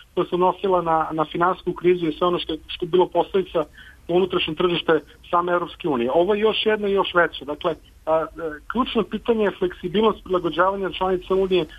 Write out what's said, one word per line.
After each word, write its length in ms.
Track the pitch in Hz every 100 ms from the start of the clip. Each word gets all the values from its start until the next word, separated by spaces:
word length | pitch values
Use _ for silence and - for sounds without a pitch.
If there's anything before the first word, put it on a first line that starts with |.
| -
koja 100 | -
se 100 | 180
odnosila 480 | 175 180 175 202 180
na, 260 | 165 160 156
na 120 | 160
finansijsku 480 | 151 175 175 180 180
krizu 340 | 175 170 180 165
i 60 |
sve 140 | 147 180
ono 120 | 175
što 140 | -
je, 60 | 156 -
što 180 | -
je 40 | 170
bilo 180 | 175 175
posledica 580 | 170 165 196 185 170 147 - - - -
unutrašnje 460 | 175 185 185 165
tržište 460 | 156 180 165 - 156 147 - -
same 220 | 175 175
Evropske 360 | 175 175 - 175
unije. 220 | 127 120
Ovo 200 | 151 180
je 60 | 208
još 260 | 214 202 214
jedna 220 | 214 202
i 40 |
još 220 | 196 180
veća. 300 | 175 165 -
Dakle, 300 | 135 147 180 156 - - -
a, 140 | 160
e, 60 | 156 160 165 147 -
ključno 300 | 226 226 233
pitanje 420 | 185 214 - 226
je 120 | 202 -
fleksibilnost 680 | 180 - 180 180 220 -
prilagođavanja 640 | - 185 170 156 185 196 185
članica 440 | - 185 185 -
Unije 320 | 190 190 185 156